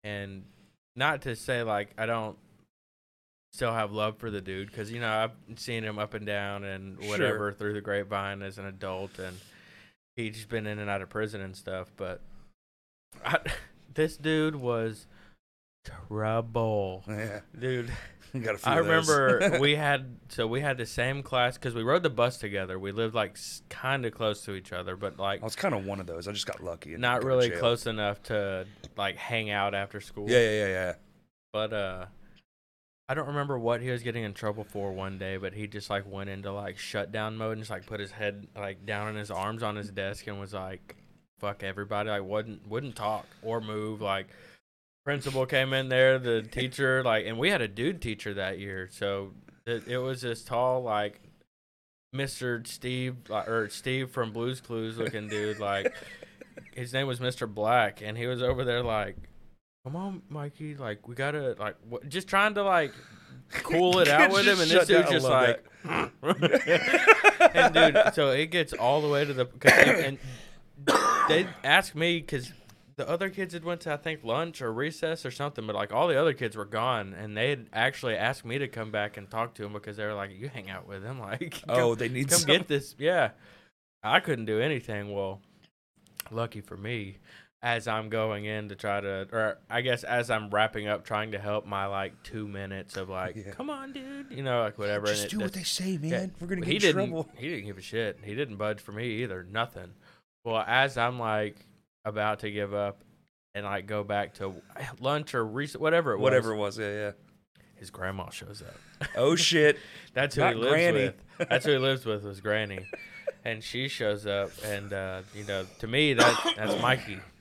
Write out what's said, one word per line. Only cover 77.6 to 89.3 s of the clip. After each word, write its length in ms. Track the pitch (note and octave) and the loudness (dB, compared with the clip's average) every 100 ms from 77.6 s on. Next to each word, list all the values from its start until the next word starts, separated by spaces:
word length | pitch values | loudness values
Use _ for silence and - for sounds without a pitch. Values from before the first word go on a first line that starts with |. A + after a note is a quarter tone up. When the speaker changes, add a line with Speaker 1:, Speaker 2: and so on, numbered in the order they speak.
| A2+ | -4
Speaker 1:
actually 420 | A2 B2 C#3 B2+ G#2 | 0 0 0 -2 0
asked 300 | A2 C3+ A#2 | 0 -2 -6
me 120 | C3 | -4
to 100 | C3 | -4
come 200 | A#2 A2 | -6 -4
back 280 | G#2+ G#2 G#2 | -2 -4 -6
and 120 | G2 | -8
talk 240 | A2+ A#2 - | -4 -4 -6
to 100 | G#2 | -10
him 80 | |
because 240 | G#2 G#2 G#2 | -8 -10 -8
they 80 | G#2 | -6
were 80 | |
like, 180 | G#2 G2 | -6 -8
"You 160 | F#2+ C3 | -10 -12
hang 220 | B2+ F#2+ | -12 -10
out 180 | F#2+ F2+ | -12 -10
with 160 | G2 | -12
him, 160 | G#2 C3 | -10 -10
<laughs> 0 | |
like, 420 | G#2 A2+ F3 - - | -8 -6 -6 -10 0
come, 80 | A#2+ | 2
Speaker 2:
Oh, 180 | A#2+ A2+ | 2 2
they 120 | A#2 | -2
need 200 | C3 C#3 | -2 2
Speaker 1:
come 100 | E3+ | 2
Speaker 2:
some 80 | D3 | 6
Speaker 1:
get 200 | E3 E3 | 4 4
this." 260 | C#3+ C#3 - | -2 -2 -2
Yeah. 340 | D3 F3+ B2 - - - _ _ _ _ | 2 2 2 -2 -20 -20 _ _ _ _
I 180 | G#2+ D#3 | 2 2
couldn't 240 | F3+ B2+ G#2+ | 2 -4 0
do 160 | G#2+ | 0
anything. 520 | C3+ C3+ G#2+ G#2 G2+ | 2 -2 -4 -6 -4
Well, 280 | G2+ G2 F#2+ _ _ _ _ _ _ _ - - | -4 -4 -6 _ _ _ _ _ _ _ -18 -10
lucky 300 | A2 A#2 G#2+ | -6 -6 -8
for 160 | G2 F2+ | -14 -12
me, 400 | G#2 A#2+ G2 G2 - - - _ | -8 -6 -8 -14 -20 -20 -20 _
as 240 | A#2+ A#2 G#2+ | -2 -2 -2
I'm 200 | A2 A2 | -4 -2
going 360 | A2 A2 G#2 G#2 | 0 0 -2 -4
in 240 | G#2+ G#2 | -6 -6
to 60 | G2 | -6
try 260 | G#2+ G2+ | -2 -2
to, 260 | G2 F#2+ F#2+ | -2 -6 -4